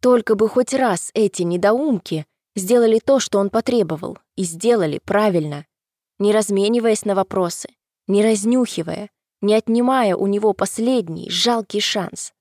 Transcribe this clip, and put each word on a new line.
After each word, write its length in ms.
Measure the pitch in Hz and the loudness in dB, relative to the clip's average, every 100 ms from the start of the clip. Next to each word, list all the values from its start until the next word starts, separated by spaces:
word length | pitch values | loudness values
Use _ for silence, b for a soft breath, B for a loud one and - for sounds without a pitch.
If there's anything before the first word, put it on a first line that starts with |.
Только 340 | 254 247 - 214 | 4 2 2 2
бы 120 | 220 | 2
хоть 260 | - 247 | 2 0
раз 380 | 269 254 180 - | 0 0 -2 -4
эти 300 | - 208 - | 0 0 0
недоумки 800 | 170 175 196 233 302 214 - 160 151 _ _ - | -2 0 2 2 0 -2 -4 -8 -8 _ _ -10
сделали 440 | 185 240 233 226 | 0 4 4 2
то, 200 | - 269 | 2 0
что 180 | - 202 | 2 -2
он 120 | 196 | 0
потребовал, 680 | 226 - 233 175 160 175 - _ - | -2 0 0 0 -4 -8 -12 _ -8
и 60 | |
сделали 560 | 185 165 214 233 165 147 | -8 -2 2 2 2 -4
правильно, 640 | - 196 214 175 151 143 147 _ _ _ _ _ | -2 0 2 0 -2 -10 -14 _ _ _ _ _
не 120 | 202 | 2
размениваясь 720 | 214 208 196 202 240 226 214 | 2 0 0 0 2 0 0
на 120 | 208 196 | 0 -2
вопросы, 540 | 190 190 175 - - _ _ _ - | -2 -2 -2 -4 -14 _ _ _ -2
не 160 | 196 | 2
разнюхивая, 880 | 220 214 208 254 233 - 165 165 208 _ _ _ | 2 2 2 0 0 -4 -6 -8 -10 _ _ _
не 120 | 202 | 0
отнимая 600 | 214 226 226 247 262 220 175 | 0 2 0 2 2 2 0
у 100 | 196 | 0
него 280 | 202 214 | 0 0
последний 760 | 196 196 - 226 262 170 160 - | 0 -4 -2 0 0 -2 -8 -8
жалкий 520 | 175 226 233 208 208 | -2 0 -2 -2 -4
шанс. 520 | 208 220 180 - - _ | -2 -4 -6 -10 -16 _